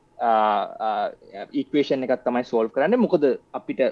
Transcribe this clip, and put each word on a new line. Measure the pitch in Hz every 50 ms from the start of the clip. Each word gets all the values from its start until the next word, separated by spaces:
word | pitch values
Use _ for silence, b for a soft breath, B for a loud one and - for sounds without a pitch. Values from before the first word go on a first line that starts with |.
| _ _ _ -
අ, | 123 117 113 110 107 107 104 101 95 90 - -
අ, | 110 110 107 104 104 90 - - - - - 98 98 -
ඉක්වේෂන් | - 139 135 - - 147 139 - 151 135 131
එකක් | 120 127 123 -
තමයි | 123 120 123 127
සෝල්ව් | - - 117 113 110
කරන්නේ. | - 135 139 175 233 254
මොකද | 220 - 185 160 143 135 117 - - _
අපිට | - 127 - - 135 135 131 117